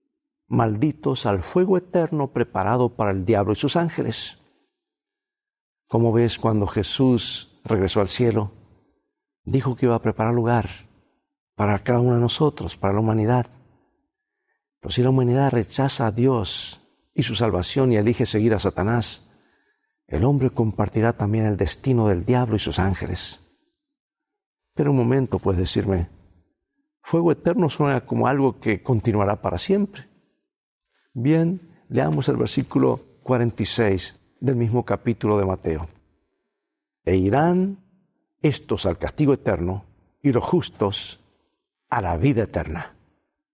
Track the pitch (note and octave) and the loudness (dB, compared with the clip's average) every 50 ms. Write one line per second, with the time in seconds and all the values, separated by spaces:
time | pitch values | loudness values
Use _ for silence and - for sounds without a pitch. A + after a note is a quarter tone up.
0 | _ _ _ _ _ _ _ _ _ - A#2+ A#2+ A#2 A2 G#2+ G#2+ C3+ D#3 C#3 - | _ _ _ _ _ _ _ _ _ -4 -2 -2 0 0 0 0 -2 -2 -2 -2
1 | - C#3 C3 - - A2+ G2+ F#2 E2+ - - F3+ F#3 G3+ F#3+ F3+ F3+ - - F3 | -4 -4 -4 -2 -2 -2 -2 -2 -2 -2 0 0 2 2 0 0 -2 -2 0 0
2 | E3 D3+ D#3+ D3 C#3 C3 - B2 A#2 - - - F#2 G2+ A#2+ B2 B2 A2+ - - | 0 0 -2 -2 -4 -2 -2 -4 -4 -2 -2 -2 0 0 2 2 2 0 0 -2
3 | A2 G2+ F#2+ G2 F2+ G2+ A2+ G2+ G2+ G2 G#2 - - C#3 - E3+ E3+ D#3+ - - | -2 -2 -2 -2 0 2 2 2 2 0 0 0 -2 -2 0 0 -2 -2 -2 -4
4 | B2 A#2 A2+ - - - - _ _ _ _ _ _ _ _ _ _ _ _ _ | -6 -6 -6 -8 -10 -12 -14 _ _ _ _ _ _ _ _ _ _ _ _ _
5 | _ _ _ _ _ _ _ _ _ _ _ _ _ _ _ _ _ - - A#2 | _ _ _ _ _ _ _ _ _ _ _ _ _ _ _ _ _ -2 0 2
6 | A#2 A#2 A2 A#2 A#2+ A2+ - - - A2+ A2 G#2+ G2+ F#2 - G#2+ F#2+ - - - | 2 4 4 4 2 2 0 -2 -2 0 0 0 0 0 -2 -4 -4 -2 0 2
7 | C3+ B2+ B2 A2 - - - - - _ _ _ - - A2+ F#2 F#2+ F2+ - A2 | 2 4 2 2 0 -4 -10 -12 -14 _ _ _ -4 -2 0 0 0 2 2 0
8 | G2+ F#2+ - - B2 A#2 G#2 A2 G#2 G2 - - _ _ _ _ _ _ _ _ | 0 0 0 0 0 2 2 0 -2 -4 -8 -16 _ _ _ _ _ _ _ _
9 | _ _ _ _ _ _ _ _ - - G#2 C3+ A#2 C3+ A#2+ - C3 A#2+ A#2 A2+ | _ _ _ _ _ _ _ _ -8 -2 -2 -2 0 -2 -2 0 2 2 2 2
10 | - A2 G#2+ - A2 A2+ A#2+ A#2+ A2+ A#2 A#2+ A2+ G2 - - - - - _ _ | 0 -2 -2 0 0 0 0 0 2 2 2 0 0 -2 -8 -14 -20 -20 _ _
11 | _ _ _ _ _ _ _ _ _ _ _ - G#2 G2+ G#2 G2 - - B2 A#2+ | _ _ _ _ _ _ _ _ _ _ _ -2 0 0 0 0 0 0 0 2
12 | B2 B2 A#2+ A#2+ A#2+ A#2 - - D#3+ D3 D3+ - - E2+ - - - G2 G2 G#2+ | 2 2 2 2 2 0 0 0 0 0 0 -4 -8 -10 -8 -4 -2 0 0 0
13 | A2 A2 A2 A2 G#2 A2 B2 B2 A#2 - - - _ _ _ _ _ _ _ _ | 0 0 0 0 2 2 2 0 0 -4 -10 -20 _ _ _ _ _ _ _ _
14 | _ _ _ _ _ _ _ _ _ _ _ _ _ _ _ _ - - - B2+ | _ _ _ _ _ _ _ _ _ _ _ _ _ _ _ _ -10 -6 0 0
15 | B2 C3 C3 C3 B2+ A#2+ A#2+ C3+ C#3 C3+ A#2+ A#2+ G2 - - - C3+ C#3 - - | 2 4 4 4 2 2 2 2 2 2 2 0 -2 -2 -2 -2 -2 -2 0 -2
16 | A#2+ A2 G#2 A#2+ B2 C3+ C3 A2+ G2 - - - - - - - _ _ _ _ | -2 -2 0 2 2 2 2 0 -2 -4 -8 -10 -12 -12 -16 -20 _ _ _ _
17 | _ _ - - A#2 A#2+ A2+ G#2 A#2 G#2+ F#2 F2+ F2+ - - C#3 C3 B2+ A2+ G#2 | _ _ -4 -4 -4 -2 0 0 0 0 0 0 -2 -2 0 0 2 2 2 2
18 | G#2 A#2 A#2+ - A#2+ - - G#2+ A2 A#2 A2 F#2+ G2 F#2+ - - F#2 G#2+ A#2 A#2+ | 2 2 2 0 -2 -2 0 0 2 2 2 0 0 -2 -2 -2 -2 0 0 0
19 | G#2+ - - - - _ _ _ _ _ _ _ _ _ _ _ _ _ _ _ | -2 -4 -8 -16 -20 _ _ _ _ _ _ _ _ _ _ _ _ _ _ _
20 | _ - - D#2 G#2 C#3 C#3+ C3+ C3 B2 - - A2+ G#2+ - - G#2 F#2 - A2+ | _ -6 -2 0 2 2 2 2 0 0 0 0 -2 0 0 -2 -2 -2 0 0
21 | A2 A#2 A#2 - G#2+ G2+ A2 A2+ A2 G#2+ G#2 F2+ G2 E2 - - - C3+ B2+ A#2 | 0 0 0 0 -2 0 0 0 0 0 0 0 -2 -2 -4 -4 -2 0 2 2
22 | A2 G#2 F#2+ F2 F2+ A2 B2+ B2 B2 A2 A2 G2+ - - - - F#2 G2 F#2 - | 2 2 2 0 0 0 0 0 0 0 -2 -2 -2 -2 -2 -2 -2 -2 -2 -4
23 | - F2+ F#2 - - - - - _ _ _ _ _ _ _ _ _ _ _ _ | -6 -8 -8 -8 -10 -12 -16 -20 _ _ _ _ _ _ _ _ _ _ _ _
24 | _ _ _ _ _ _ _ _ _ _ _ _ _ _ _ - D3 C#3+ C#3 C3 | _ _ _ _ _ _ _ _ _ _ _ _ _ _ _ -2 0 2 2 2
25 | A#2 A#2 C3 C3+ C3 - - - - G2 F#2 E2+ F#2 - - A2+ F#2 G2 F#2+ F2+ | 2 2 2 0 0 0 -2 -2 0 0 0 0 0 -2 -2 -2 0 0 0 0
26 | E2+ - - - - _ _ _ _ _ _ _ _ _ _ _ _ _ _ _ | -2 -4 -8 -20 -20 _ _ _ _ _ _ _ _ _ _ _ _ _ _ _
27 | - - - E3 E3+ E3+ C#3+ - - F3 F3+ A#3+ F3 C#3+ - - D3 C#3 C3+ B2 | -8 -2 0 2 2 2 0 0 0 0 2 2 0 0 0 0 0 0 0 -2
28 | - - A#2+ A#2 A#2 A#2+ C#3 C#3 C3+ B2+ - - - A#2 G#2 F2 - - B2 G#2+ | -2 -2 -2 0 0 2 2 2 2 0 0 -2 -2 -2 -2 -2 0 0 0 0
29 | - A#2+ G2+ G#2 G2 G2+ G#2+ - - G2 - F2+ - - F#3+ G3+ G3+ G3 - - | 2 0 2 2 2 0 0 -2 -2 -4 -4 -4 -2 0 0 0 0 -2 -6 -12
30 | - _ _ _ _ _ _ _ _ _ _ _ _ _ _ _ _ _ _ _ | -20 _ _ _ _ _ _ _ _ _ _ _ _ _ _ _ _ _ _ _
31 | _ _ - A#2+ A#2+ C#3+ D#3+ D#3+ E3 E3 F#3+ F#3 - - - _ _ - B2 B2+ | _ _ -8 -2 0 2 2 2 2 0 -2 -4 -8 -16 -20 _ _ -4 -2 -2
32 | C#3 D#3 D#3 D3 B2+ D3 C3+ A#2+ A#2+ A2 - C#3+ C3 - - C3+ C3 C3 A#2+ - | 0 0 0 -2 0 0 0 0 -2 -2 -2 -4 -4 -2 0 2 2 2 0 -2
33 | - - _ _ - - B2+ A#2 A#2+ A#2 - - A2 - - - A2+ G2+ G2 F2+ | -6 -14 _ _ -4 -2 0 2 0 0 -2 -2 -4 -4 0 0 2 2 2 0
34 | - - - _ _ _ _ - E3+ C#3 C3 A#2 A#2+ A2 A#2 B2 - - G2+ - | -2 -8 -16 _ _ _ _ -4 -2 -2 0 0 0 0 0 0 0 -2 -4 -2
35 | - B2 A2+ - - G#2+ G#2+ G2+ F#2+ F#2+ F#2+ - - E2+ D#2+ D#2 E2 - - _ | -2 -4 -2 0 0 2 2 2 2 0 -2 -2 -2 -4 -4 -4 -6 -10 -14 _
36 | _ _ _ _ _ _ _ _ _ _ _ _ _ _ _ _ _ _ _ _ | _ _ _ _ _ _ _ _ _ _ _ _ _ _ _ _ _ _ _ _
37 | - E2 F#2 F#2+ F#2 G2+ A#2+ C#3 D#3+ F3 F3+ F#3 F#3 G3 G3 - _ _ _ _ | -2 0 2 2 2 2 2 4 4 4 2 2 0 -2 -4 -8 _ _ _ _
38 | _ _ _ _ _ _ _ _ - D3+ B2+ - - - A2+ G2 - F#2+ E2+ - | _ _ _ _ _ _ _ _ 0 0 0 -2 -4 -6 -4 -2 -2 -2 -4 -4
39 | D#2 D2+ - - D3+ C#3 C3+ - - A#2+ F#2+ D#2+ F2 F2+ F#2+ G2+ - - _ _ | -6 -6 -2 0 2 2 2 0 0 -2 -2 -2 -2 -4 -4 -6 -10 -14 _ _
40 | _ _ _ _ - C#3+ B2+ A#2+ - - F3+ F3 - - - - G#2+ G2 G2 - | _ _ _ _ 0 0 0 0 0 0 0 -2 -2 -2 -4 -2 -2 -2 -2 -4
41 | - - - - _ _ _ _ _ _ _ _ _ _ _ _ _ - B2+ A#2 | -10 -12 -18 -20 _ _ _ _ _ _ _ _ _ _ _ _ _ -6 -4 -4
42 | F#2+ E2+ E2+ E2 G#2 C#3+ B2+ A#2 G2+ - - F#2 - - F2+ E2+ D2 - - _ | -2 -2 -2 0 0 2 2 0 -2 -2 -4 -6 -6 -6 -8 -10 -10 -14 -16 _
43 | _ _ _ _ _ _ _ _ _ _ | _ _ _ _ _ _ _ _ _ _